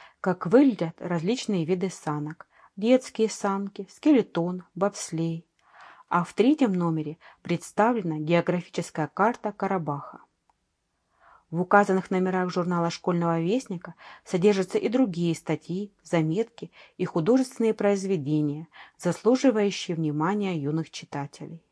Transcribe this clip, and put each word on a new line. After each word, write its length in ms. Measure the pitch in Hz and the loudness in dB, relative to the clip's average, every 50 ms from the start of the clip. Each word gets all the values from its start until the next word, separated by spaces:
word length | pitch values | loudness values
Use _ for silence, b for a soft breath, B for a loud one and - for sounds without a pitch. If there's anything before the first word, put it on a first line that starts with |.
| B B B B | B B B B
как 260 | - 190 175 180 - | -4 -2 -2 -2 0
выглядят 500 | 170 196 262 294 269 208 - 170 165 - - | 4 6 6 6 6 2 0 -4 -6 -6 -8
различные 680 | 180 175 175 165 156 185 247 262 - - 202 175 160 | -6 -4 -4 -2 -2 -2 -2 -2 -2 -2 -2 -2 0
виды 240 | 156 190 180 196 180 | 0 -2 -2 -2 -6
санок: 580 | - - - 156 147 147 147 151 160 - - b b b b b b | -6 -8 -6 -6 -4 -4 -6 -8 -10 -14 -20 b b b b b b
детские 540 | 190 202 233 254 254 - - - - 220 214 | -2 2 4 4 4 2 0 -2 -2 -2 -2
санки, 580 | - - - 202 196 196 202 196 - - 196 - | -2 -4 -4 -2 -2 -2 -4 -8 -10 -12 -16 -16
скелетон, 720 | - - - 302 294 226 190 - - 175 170 180 180 185 - _ - | -8 0 4 4 6 4 4 2 -2 -2 -2 -2 -4 -8 -10 _ -4
бобслей. 720 | 170 190 202 202 - - - 165 160 165 165 165 165 - _ _ _ B B B B B B B B B B | -2 -2 -2 -2 -4 -10 -6 -4 -4 -2 -2 -4 -6 -10 _ _ _ B B B B B B B B B B
А 140 | - 175 170 | -2 -2 -2
в 80 | - | 0
третьем 400 | - - 208 262 302 302 269 220 | 0 2 4 4 4 4 4 2
номере 460 | 185 180 170 170 160 156 151 147 160 - B B B B | 2 2 0 0 0 -2 -4 -6 -10 -14 B B B B
представлена 720 | B - 175 170 - - - - 214 233 247 226 180 165 156 151 | B -4 -4 -4 -4 -4 0 2 2 2 2 0 -2 -4 -4 -4
географическая 920 | 151 156 170 170 165 - 175 180 170 - - - 165 - - - 151 - | 0 2 2 2 2 2 0 -2 -2 -6 -8 -8 -8 -6 -4 -4 -4 -2
карта 440 | - - 196 233 240 - - 208 | 0 2 2 2 0 -2 -6 -8
Карабаха. 720 | 202 - 196 190 196 185 156 151 143 143 - - - - - _ _ _ _ _ _ _ _ _ _ _ _ _ _ b b b b b b b b b b b | -6 -4 -4 -2 -2 -2 -2 -4 -6 -6 -8 -14 -18 -20 -20 _ _ _ _ _ _ _ _ _ _ _ _ _ _ b b b b b b b b b b b
В 100 | 160 170 | -4 -4
указанных 500 | 180 180 202 202 202 202 190 190 - - | 2 6 6 6 6 6 2 0 0 0
номерах 380 | 196 185 185 185 185 185 180 180 | 0 0 0 0 0 -2 -2 -2
журнала 380 | - 185 175 180 180 170 170 170 | -2 -2 -2 0 0 0 0 -2
"Школьного 520 | - - - 185 175 170 170 170 165 165 | -2 -4 -2 -2 0 0 0 0 0 0
вестника" 540 | 165 175 220 254 - - 185 170 - 175 - B B B B B B | 0 0 -2 -2 -4 -6 -12 -12 -12 -14 -18 B B B B B B
содержатся 540 | - - 175 175 208 202 190 180 - - 220 | -4 -2 2 4 4 4 4 0 0 -2 -2
и 100 | - 226 | 0 0
другие 460 | 214 269 262 202 160 170 175 170 160 | 2 2 2 2 0 -2 0 -2 -2
статьи, 580 | - - - 156 - _ - 175 190 208 202 _ _ | -2 -2 -4 -4 -4 _ -6 -8 -8 -8 -10 _ _
заметки 680 | - - 175 165 156 156 160 208 226 - - - 226 - B B B B B | -8 -2 0 0 0 0 0 -2 -4 -4 -8 -18 -18 -18 B B B B B
и 80 | B 180 | B -6
художественные 680 | - - 175 160 196 247 262 254 - - - 226 220 214 | -2 -2 0 2 4 4 2 2 0 -2 -2 0 0 0
произведения, 960 | - 202 202 202 196 190 190 196 160 131 143 156 151 151 147 143 151 170 - B B B B B B | 2 2 2 2 2 0 -2 -2 -2 0 0 0 0 0 0 -2 -6 -10 -16 B B B B B B
заслуживающие 1000 | - 175 170 - - 220 254 254 - 269 208 214 202 202 180 - - - 175 | -4 -4 -2 0 2 2 4 4 4 4 4 4 2 0 -2 -4 -6 -6 -4
внимания 600 | 160 160 151 147 151 156 180 208 208 202 190 175 156 | -2 -2 -2 -2 0 0 0 0 -2 -2 -4 -4 -4
юных 320 | 139 147 151 165 156 - | -4 -2 -2 -4 -4 -6
читателей. 720 | - - - - - 143 139 143 - - 156 156 165 165 _ _ | -10 -16 -14 -10 -8 -8 -8 -8 -12 -16 -16 -16 -16 -18 _ _